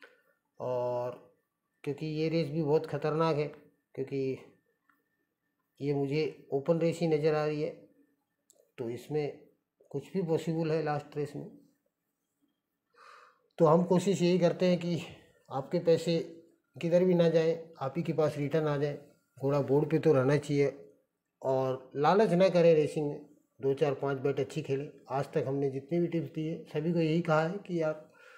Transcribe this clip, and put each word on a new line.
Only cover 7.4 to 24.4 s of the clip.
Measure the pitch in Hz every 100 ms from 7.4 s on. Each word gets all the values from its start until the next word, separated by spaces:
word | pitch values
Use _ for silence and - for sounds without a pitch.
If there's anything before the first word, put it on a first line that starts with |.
| 151
रही | 151
है, | 160 - - _ _ _ _ _ _ _ _ -
तो | 117
इसमें | 117 - 151 139 - - _ _ _ _
कुछ | 143 -
भी | 190
possible | 165 160 170 160 160
है | 160
last | 151 147 - 147
race | 143 147
में। | - - _ _ _ _ _ _ _ _ _ _ _ _ _ _ - - - _ _ -
तो | 160
हम | 170
कोशिश | 180 180 202 165
यही | 175 180
करते | 170 - 180
हैं | 175
कि | 170 165 - - - _ -
आपके | 131 - 175
पैसे | 170 165 180 165 - - - _ _ -
किधर | 170 175
भी | 185
ना | 175 170
जाएं, | 160 160 160 - -
आप | 135 170
ही |
के | 165
पास | 151 151 143
return | 143 160 151
आ | 143
जाएं। | 147 135 - _ _ -
घोड़ा | 135 143
बोर्ड | 127 143 151
पे | 160
तो | 156
रहना | 135 131 147
चाहिए | 147 143 139 - - _ _ _ _ _
और | 131 131 131 131 - 135
लालच | 151 196 214
ना | 175 190
करें | 175 170
racing | 156 147 160 147
में, | 156 - _ _ _
दो | 135
चार | 139 151
पाँच | 135 139 135
bet | 143 135